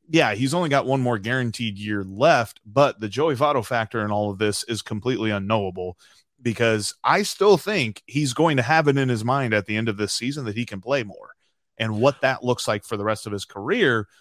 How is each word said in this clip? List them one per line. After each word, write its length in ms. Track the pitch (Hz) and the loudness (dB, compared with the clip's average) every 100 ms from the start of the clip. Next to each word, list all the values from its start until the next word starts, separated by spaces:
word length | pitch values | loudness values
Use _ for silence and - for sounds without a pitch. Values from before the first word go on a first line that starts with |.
| - | 0
yeah, 280 | 160 123 104 | 2 2 2
he's 180 | 135 | 0
only 160 | 170 165 | 0 0
got 160 | 139 123 | 0 2
one 160 | 135 | 0
more 160 | 123 113 | 0 -2
guaranteed 600 | 107 131 120 104 113 101 | -2 -2 -4 -4 -6 -6
year 240 | 104 101 | -6 -4
left, 560 | 95 98 151 139 113 - | -4 2 4 4 0 -8
but 360 | 107 110 117 - | -4 2 2 2
the 100 | 110 | -6
Joey 260 | 107 160 123 | -2 0 2
Votto 300 | 147 139 104 | 2 0 0
factor 400 | 120 110 113 104 | -2 -2 -2 -2
in 60 | |
all 180 | 104 104 | 0 -2
of 80 | 98 | 0
this 260 | 107 101 - | 0 -2 -4
is 180 | 110 | -6
completely 480 | - 110 123 123 110 | -6 -6 -2 -2 -2
unknowable, 640 | 104 98 113 95 90 90 - _ _ _ _ | -2 0 0 -2 -6 -8 -10 _ _ _ _
because 540 | 120 107 117 110 101 - | -4 2 2 2 -2 -2
I 200 | 127 170 | 2 2
still 340 | 202 - 202 180 | 0 2 4 4
think 460 | 190 208 117 - - | 2 -2 -2 -6 -6
he's 280 | 139 143 | -2 0
going 240 | 123 165 135 | 2 2 4
to 60 | |
have 240 | 117 160 147 | 4 4 4
it 120 | 139 | 2
in 100 | 131 | 2
his 160 | 113 117 | 0 0
mind 300 | 139 123 107 | 0 2 0
at 100 | 95 | 0
the 120 | 107 | -2
end 120 | 113 | -2
of 80 | 101 | -2
this 160 | 104 | -2
season 320 | - 120 147 117 | -2 -4 -6 -6
that 100 | 104 | -6
he 80 | |
can 160 | 117 98 | -8 -8
play 220 | 113 139 | -4 -4
more. 320 | 107 - - - _ _ _ - | -4 -12 -20 -20 _ _ _ -6
And 200 | 110 107 | -4 2
what 220 | 135 139 | 2 4
that 220 | 135 131 | 0 0
looks 240 | 123 120 - | -2 -2 0
like 180 | 107 - | -4 -4
for 120 | 107 | -4
the 60 | |
rest 220 | 104 107 110 | -2 -2 -4
of 80 | |
his 120 | 101 - | -8 -8
career, 640 | 98 113 240 160 113 101 _ | -8 -2 2 2 2 -2 _